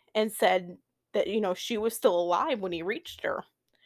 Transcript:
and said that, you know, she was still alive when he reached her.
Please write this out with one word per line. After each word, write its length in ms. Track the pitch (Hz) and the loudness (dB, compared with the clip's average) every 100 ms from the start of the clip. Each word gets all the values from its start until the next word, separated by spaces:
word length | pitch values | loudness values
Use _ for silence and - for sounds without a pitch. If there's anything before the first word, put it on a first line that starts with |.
| _ | _
and 180 | 214 220 | -2 -2
said 460 | - 202 185 175 175 _ _ _ | 2 4 4 0 -14 _ _ _
that, 140 | - - | -2 0
you 160 | 214 | 0
know, 100 | 220 | 0
she 240 | 180 - 226 | -2 -2 -2
was 180 | 226 | -2
still 240 | 220 226 175 | 2 2 2
alive 420 | 175 175 320 240 | 2 0 0 -2
when 120 | 190 | -4
he 100 | 170 | -4
reached 400 | 170 277 - - | -4 -6 -8 -8
her. 220 | - - - _ _ _ | -6 -6 -8 _ _ _